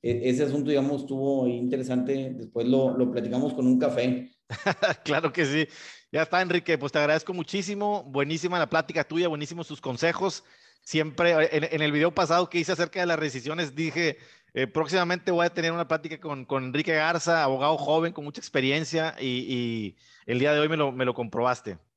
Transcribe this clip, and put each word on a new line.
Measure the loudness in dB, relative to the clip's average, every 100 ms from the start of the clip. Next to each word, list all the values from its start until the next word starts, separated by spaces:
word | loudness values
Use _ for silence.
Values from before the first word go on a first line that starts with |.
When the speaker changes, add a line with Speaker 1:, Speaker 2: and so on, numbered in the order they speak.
Speaker 1:
e-, | -2 0 2
ese | 2
asunto, | 2 0 2
digamos, | 2 2 -2
estuvo | -4 -2 0 2 2
interesante. | 0 -2 -2 0 -2 0 -2 -4 -8
Después | -8 -2 2
lo, | 4 4 2
lo | 0
platicamos | 0 -2 0 -2
con | 2 4
un | 4
café. | 4 2 0 0 -6 _ -14
Speaker 2:
<laughs> | -4 -2 0 0 0
Claro | -2 0 0
que | 0 2
sí. | 2 -2 -6 -20 -20 _
Ya | -2
está, | 0 2
Enrique. | 2 0 2 0
Pues | 0
te | 2
agradezco | 4 2 0
muchísimo. | -6 -4 -4 -4 -4 -2 -4
Buenísima | -4 -2 -2 -2 -2 0
la | 0
plática | 0 -2 -4
tuya, | -2 0 0
buenísimos | -2 -6 -10 -10
tus | -10
consejos. | -8 -2 0 0 -2 -4 -12 _ _ _
Siempre, | -4 -2 0 2 4
eh, | 4 4
en, | 2 0
en | 0
el | 2
video | 2 2
pasado | 2 2 2 2
que | -2
hice | -2
acerca | -2 -2 0
de | 0
las | 0
rescisiones, | -2 -4 -6 -4 -4 -4
dije, | -4 0 0 -2 -10 -20 _
eh, | -4 -2
próximamente | 0 0 2 2 0 0
voy | 2 2
a |
tener | 0 -2
una | -2 -2
plática | -2 -2 -10
con, | -8 -10 -4
con | -4 -2
Enrique | -2 0 2
Garza, | 2 0 2 2
abogado | 2 2 2 2
joven, | 2 2 2
con | -4
mucha | -12 -12
experiencia, | -4 0 2 0 -2 -2 -2 -4
y, | -4
y | -4 -4 -4 -2 -4 -6 -10 _ -14 -4
el | 0
día | 2
de | 4
hoy | 2
me | 2
lo, | 0
me | 0 -2
lo |
comprobaste. | -2 -4 0 0 0 -6 -12 _